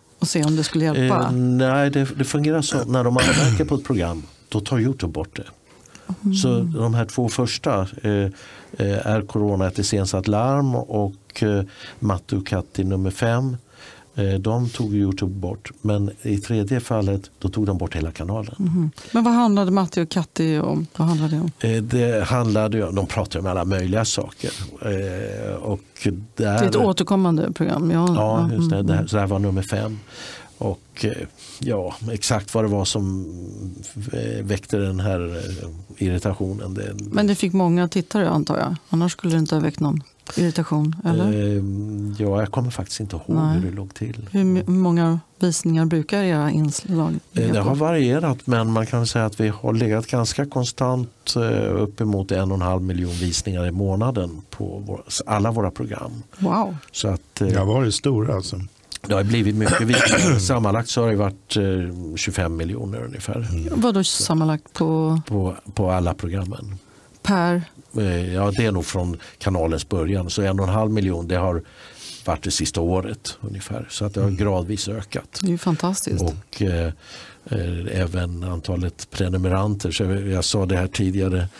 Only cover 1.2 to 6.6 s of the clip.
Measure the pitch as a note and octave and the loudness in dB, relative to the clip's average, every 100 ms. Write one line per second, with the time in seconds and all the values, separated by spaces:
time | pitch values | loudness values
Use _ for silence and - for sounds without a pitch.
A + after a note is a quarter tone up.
1.2 | B2 B2 B2 B2+ C3 C#3 C#3+ C#3 C3+ - | 2 2 2 4 4 4 2 2 0 -2
2.2 | B2+ D3+ D3+ D#3+ C#3+ C#3+ A2+ B2+ A#2+ B2 | 0 2 2 2 0 -2 0 2 4 4
3.2 | B2+ D3 C#3 G#2 D3+ C#3 - A2+ E2+ E2 | 4 4 4 4 2 0 0 0 0 -4
4.2 | D2 - - G#2+ G2+ B2+ A#2+ C3 E2+ D2+ | -10 -18 -6 -4 0 0 0 0 -4 -4
5.2 | - - - - _ - - - - F3+ | -6 -8 -14 -18 _ -20 -20 -16 -10 -2
6.2 | G3+ F#3+ D#3 A#2+ | 0 2 4 2